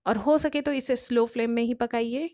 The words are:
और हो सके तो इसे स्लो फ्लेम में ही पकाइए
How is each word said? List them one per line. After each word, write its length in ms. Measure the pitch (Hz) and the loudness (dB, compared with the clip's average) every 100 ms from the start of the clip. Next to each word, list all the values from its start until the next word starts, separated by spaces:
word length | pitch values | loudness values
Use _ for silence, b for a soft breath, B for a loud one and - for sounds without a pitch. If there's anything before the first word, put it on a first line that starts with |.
| - | -4
और 100 | 220 | 0
हो 200 | 254 302 | 2 2
सके 220 | 302 294 | 2 -2
तो 100 | 294 | -2
इसे 240 | 277 254 247 | -2 0 -2
स्लो 280 | - 240 233 | 0 2 2
फ्लेम 240 | 240 233 | 0 0
में 120 | 233 | 0
ही 120 | 233 | 0
पकाइए 540 | 247 240 233 233 247 330 | -2 -2 -2 -2 -4 -6